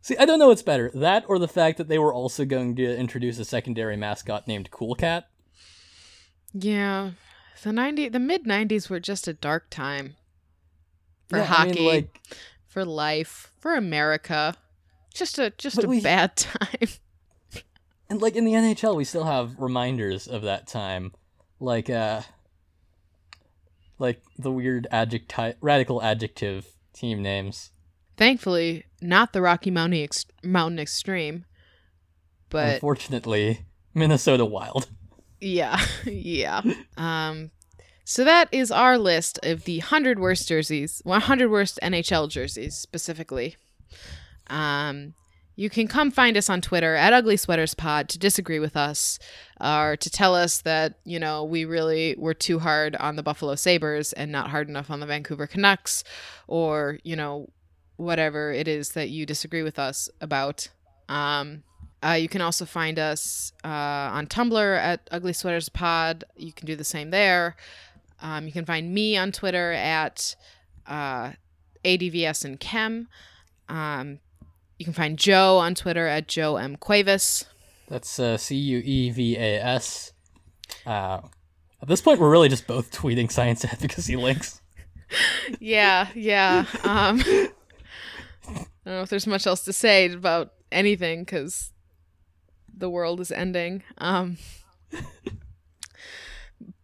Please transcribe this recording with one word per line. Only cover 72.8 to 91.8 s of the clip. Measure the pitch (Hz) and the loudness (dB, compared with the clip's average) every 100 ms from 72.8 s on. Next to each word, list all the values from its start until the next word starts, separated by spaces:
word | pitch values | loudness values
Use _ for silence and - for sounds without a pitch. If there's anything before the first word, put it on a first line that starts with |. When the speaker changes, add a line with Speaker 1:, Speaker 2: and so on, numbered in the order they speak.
| 220 226 233 - - _ _ _ _ | -2 -4 -10 -20 -20 _ _ _ _
Speaker 2:
Um, | 160 151 143 139 143 _ _ - _ _ _ | -8 -6 -6 -10 -14 _ _ -20 _ _ _
you | |
can | - | -8
find | 160 156 156 | -2 -2 0
Joe | 202 190 190 190 | 6 8 8 8
on | 170 | 4
Twitter | 180 180 170 165 | 0 -2 -2 0
at | 151 156 | -2 -2
Joe | - 156 135 | -2 -2 -2
M | 127 143 | -4 -10
Cuevas. | - 208 196 196 - - - _ _ _ - | 2 4 6 4 2 -2 -6 _ _ _ -12
Speaker 1:
That's, | 139 - - | -10 -8 -2
uh, | 123 113 | 0 0
C | - 135 | -2 -4
U | 143 123 | -2 -2
E | 120 135 123 | 0 0 0
V | 120 120 113 | 0 0 0
A | 113 104 | 0 0
S. | 117 127 - - - _ _ _ _ _ - - - | 0 -2 -4 -10 -14 _ _ _ _ _ -20 -16 -6
Uh, | 107 95 92 - _ _ _ _ _ | -4 -4 -6 -10 _ _ _ _ _
at | 139 | -2
this | 175 | 4
point, | - 285 | 6 8
we're | 156 | 10
really | 160 151 | 10 8
just | 127 - | 4 -2
both | 120 120 | -6 -6
tweeting | - 143 120 113 | -6 -2 0 0
science | - 120 117 | 2 0 0
<laughs> | 120 | -4
advocacy | - 139 - 90 127 | -4 -6 -6 -4 -2
links. | 123 135 - - _ - - - - - - - - 247 | 0 0 -4 -14 _ -20 -20 -20 -8 0 0 0 -6 -10
Speaker 2:
Yeah, | 214 214 208 185 190 | 0 4 6 6 2
yeah. | 233 214 202 190 180 185 - | -4 0 4 6 4 2 -2
Um, | 202 208 196 226 | 0 4 4 4
I | 262 381 392 - _ _ - - - - - - - - - _ | 4 4 2 -4 _ _ -20 -18 -16 -16 -18 -20 -14 -12 -12 _
don't | - 185 | -10 -8
know | |
if | 190 | -4
there's | 196 208 | -4 0
much | 196 196 | 0 2
else | 185 | 0
to | - | 0
say | 196 226 196 180 | 2 8 8 6
about | 180 180 170 - _ _ | 2 0 0 -2 _ _
anything | 175 202 202 175 165 | 0 2 2 0 -4
'cause | 180 175 143 - - _ | -4 -6 -6 -8 -10 _